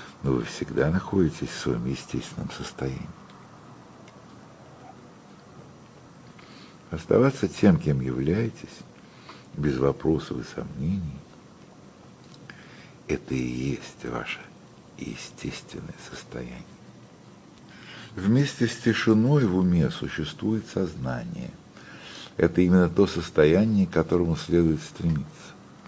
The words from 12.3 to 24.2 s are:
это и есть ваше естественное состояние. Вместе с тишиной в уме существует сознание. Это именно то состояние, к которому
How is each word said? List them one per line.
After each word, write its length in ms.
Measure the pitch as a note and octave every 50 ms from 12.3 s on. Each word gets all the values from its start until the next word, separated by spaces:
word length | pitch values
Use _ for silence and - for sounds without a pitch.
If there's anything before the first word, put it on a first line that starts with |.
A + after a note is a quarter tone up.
| - - - - - - - - - - - - - - - -
это 280 | D2+ C2 - - -
и 20 | C2
есть 640 | B1+ B1 B1 B1 B1+ C#2 C2+ - - - - - -
ваше 340 | B2 - A#1 - - - - - - - - - - - - - - - -
естественное 960 | - - - - - - - - - B1+ - - - - - - B1 - - - - -
состояние. 540 | - - - - - B1 B1 A#1+ A#1+ B1 - - - - - - - - - - - - - - - - - - - - - - - - - - - - - - -
Вместе 520 | G2+ F#2 G2+ A#2 C3 C#3+ C#3 - - A#2+ A#2
с 100 | - -
тишиной 680 | - B2 A2 - - A2+ A2 G#2+ A2 B2+ D3 D3 B2+
в 120 | G2+ F2+ F#2
уме 340 | F#2 F2+ F2 E2+ D2+ B1+
существует 720 | - - C#2+ C#2 - - D#2 D2 - - - G#2 A2 A2 - -
сознание. 840 | - F#2+ F#2+ E2+ D#2 - C2 C2 B1 - A#1 - - - B1 - - - - - - - - - - - - - - - - - - -
Это 240 | - E2+ E2 F2+
именно 280 | F#2 F2+ F#2 F#2 F2+ E2+
то 160 | E2+ F2+ G2+
состояние, 800 | F#2 - E2+ D#2+ - - E2 D2+ D2+ D#2+ F#2 G#2+ A2+ A2 G2+ F#2+
к 60 | E2
которому 460 | - E2 D#2+ - - F2